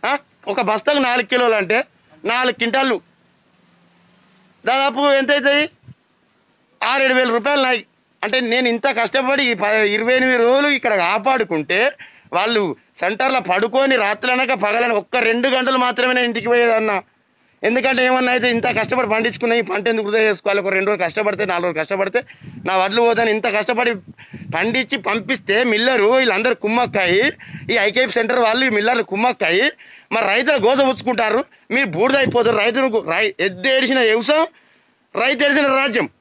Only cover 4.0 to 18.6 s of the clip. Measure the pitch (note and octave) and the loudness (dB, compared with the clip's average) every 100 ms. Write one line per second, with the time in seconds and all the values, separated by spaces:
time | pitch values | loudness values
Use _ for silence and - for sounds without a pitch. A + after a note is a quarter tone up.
4 | _ _ _ _ _ _ G#3 C4 C#4 B3 | _ _ _ _ _ _ -2 2 2 2
5 | C#4+ C4+ C4 C#4+ C4+ C#4+ D4+ _ - - | 2 2 2 2 2 2 0 _ -20 -20
6 | _ _ _ _ _ _ _ _ G#3+ C4+ | _ _ _ _ _ _ _ _ -4 0
7 | C4+ B3+ B3+ A#3 A3 C#4+ C4 B3 - _ | 2 2 2 0 0 0 0 -2 -6 _
8 | _ _ G#3 C4 B3 A#3 B3 A#3 C4+ C4 | _ _ -4 -2 0 0 0 0 -2 -2
9 | A#3 C4+ B3+ C#4 C4 A3 G#3 G#3+ G#3 G#3 | -2 -2 0 0 0 0 0 2 2 0
10 | A3+ B3+ B3+ B3 A#3 C4 D4 C#4 A#3+ G#3 | 0 2 2 2 4 4 2 0 0 0
11 | F3 G#3+ G#3+ C4 G#3 E3 D3 F#3 B3+ - | 0 0 0 0 0 -4 -2 0 0 -2
12 | - - _ E3 G#3+ A3+ F#3+ C3 _ - | -20 -20 _ -2 0 0 -2 -6 _ -6
13 | F3 G#3 C4 C4 F#3 F3+ A3 B3+ C4+ B3+ | -4 -2 0 0 0 -2 0 2 2 2
14 | G3+ G#3 B3+ B3+ B3+ B3 G#3 A3 A#3+ G#3+ | 0 -2 -2 -2 0 0 0 0 0 -2
15 | - B3 A3+ A#3 B3+ B3+ B3+ C4 B3 B3 | -2 -2 0 2 2 0 0 0 0 0
16 | B3 B3+ A#3+ A3 G#3 A#3+ A#3+ A3 A3 G3 | 0 0 0 -2 0 2 4 2 0 -4
17 | - _ _ _ _ _ G#3+ A#3+ B3+ C4 | -6 _ _ _ _ _ -2 0 0 0
18 | B3+ B3+ B3+ B3 A#3+ A#3 | 2 2 2 0 0 0